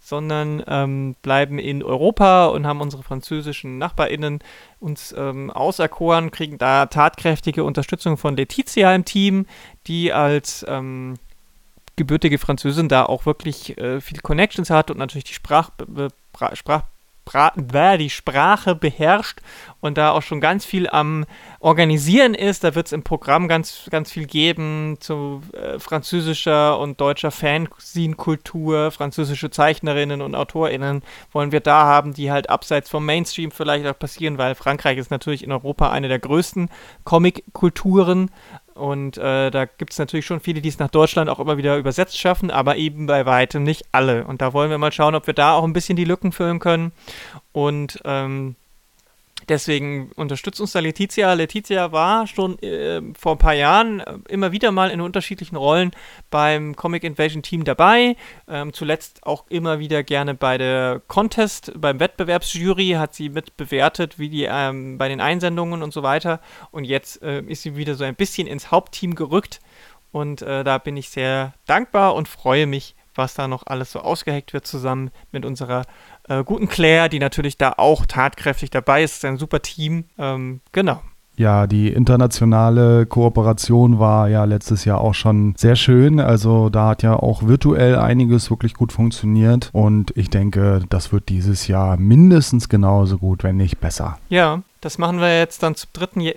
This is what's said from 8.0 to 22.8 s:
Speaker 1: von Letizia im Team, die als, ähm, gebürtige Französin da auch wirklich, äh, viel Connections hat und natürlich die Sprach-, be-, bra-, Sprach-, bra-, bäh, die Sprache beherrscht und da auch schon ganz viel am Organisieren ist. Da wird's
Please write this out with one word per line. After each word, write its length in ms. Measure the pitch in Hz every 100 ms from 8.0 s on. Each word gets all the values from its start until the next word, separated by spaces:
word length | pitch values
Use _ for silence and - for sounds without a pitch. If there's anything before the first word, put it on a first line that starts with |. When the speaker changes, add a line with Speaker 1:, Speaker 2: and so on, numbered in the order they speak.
| 175 151
Speaker 1:
von 200 | 151 135
Letizia 580 | 135 - - 226 190
im 100 | 185
Team, 420 | - 196 196 190 190 - - - -
die 260 | 170 170
als, 520 | 143 143 147 - - -
ähm, 460 | 135 131 131 127 127 - - _ _ _ _ _ -
gebürtige 420 | 143 156 160 143
Französin 500 | - 139 143 147 160
da 160 | 131
auch 220 | - 127 151
wirklich, 520 | 147 160 - - -
äh, 220 | 123 135
viel 200 | - 147
Connections 500 | - 156 196 - 170
hat 200 | 156 156
und 80 | 143
natürlich 260 | 131 139
die 100 | -
Sprach-, 360 | - - 151 160 -
be-, 320 | 110 143 139 - _
bra-, 240 | - - -
Sprach-, 300 | 139 151 - - _ _
bra-, 280 | - 135 156
bäh, 440 | 180 123 139 180 185
die 120 | 147
Sprache 640 | - - 135 170 202 190
beherrscht 640 | 170 156 - 156 208 - - - - - -
und 180 | 151 147
da 140 | 151
auch 100 | 156
schon 180 | - 151
ganz 240 | 156 196
viel 240 | - 190 180
am 360 | 151 151 156 151 - - -
Organisieren 720 | 160 160 160 151 147 233 247
ist. 300 | 208 196 185
Da 100 | 170
wird's 180 | 156